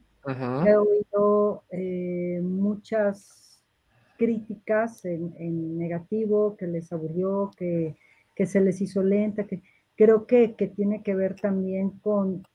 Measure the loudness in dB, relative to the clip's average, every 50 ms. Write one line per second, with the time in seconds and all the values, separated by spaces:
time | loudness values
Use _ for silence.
0 | _ _ _ _ -8 -8 -6 -4 -4 -4 -2 2 4 6 6 6 6 4 2 0
1 | 0 -2 -2 0 2 2 2 2 2 0 -2 -6 _ -12 -8 -8 -6 -6 -6 -6
2 | -6 -4 -4 -4 -4 -4 -4 -4 -4 -4 -2 -2 -2 -2 -2 -4 -6 -4 -2 0
3 | 0 -2 -2 -6 -12 -20 -20 _ _ _ _ _ _ _ _ _ _ _ _ _
4 | _ _ _ 0 0 0 0 -2 -6 -10 -12 -8 -4 -2 0 0 0 -2 -6 -8
5 | -8 -6 -6 -4 -6 -8 -8 -8 -6 -6 -4 -4 -4 -6 -6 -6 -4 -4 -6 -6
6 | -6 -4 -4 -2 0 2 2 2 2 0 -2 -4 -6 -6 -6 -6 -6 -6 -8 -6
7 | -6 -4 -4 -2 -2 -2 0 -2 -4 -4 -6 -6 -4 -2 -2 -2 -2 -4 -6 _
8 | _ _ _ _ _ _ _ -2 -2 2 2 4 4 2 2 0 -4 -4 -2 0
9 | 2 2 2 2 0 0 -2 -4 -6 -6 -8 -10 -12 _ _ _ _ _ _ 6
10 | 6 8 6 6 4 4 6 6 6 4 2 -2 -4 -4 -2 -2 -2 -2 -2 -2
11 | -4 -4 -2 0 0 -2 -2 -2 -4 -2 -2 -2 -2 -2 -2 -2 -2 -4 -4 -4
12 | -2 0 0 2 0 0 -2 -4 -8 _